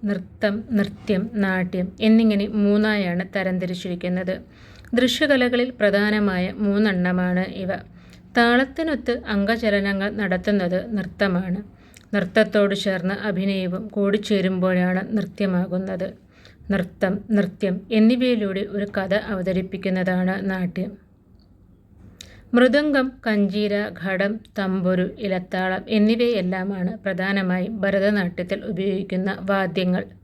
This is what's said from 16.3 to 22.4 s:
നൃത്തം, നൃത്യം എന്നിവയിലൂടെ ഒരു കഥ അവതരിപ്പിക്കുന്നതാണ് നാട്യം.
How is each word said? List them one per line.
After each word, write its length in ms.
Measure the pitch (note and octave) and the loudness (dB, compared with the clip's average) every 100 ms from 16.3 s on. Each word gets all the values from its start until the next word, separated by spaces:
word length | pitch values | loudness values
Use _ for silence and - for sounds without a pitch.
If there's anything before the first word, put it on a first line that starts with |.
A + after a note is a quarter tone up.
| _ - - - | _ -20 -20 -4
നൃത്തം, 440 | G3 F3+ - F#3+ F#3+ - G#3 | -2 -2 -2 -2 -2 0 0
നൃത്യം 380 | G3 - G3 F#3 - A3 | 0 -2 -4 -4 -2 4
എന്നിവയിലൂടെ 640 | A3 B3 B3+ A#3 G3+ F#3+ - G3+ | 6 6 2 2 0 -4 -4 -4
ഒരു 100 | G3+ G3+ | -4 -4
കഥ 160 | F#3+ G3+ G#3+ | 0 -2 -2
അവതരിപ്പിക്കുന്നതാണ് 1040 | G3 F3+ F#3 F#3 F#3 F#3+ F#3 F#3 F3+ F#3 F#3+ G3 | -4 -2 -2 -2 -4 -2 0 0 0 0 -2 -4
നാട്യം. 400 | F#3+ F3+ F3+ G3+ - _ _ _ - - _ - - _ - - - - - | -2 -4 -4 -6 -8 _ _ _ -20 -20 _ -20 -20 _ -20 -20 -20 -20 -20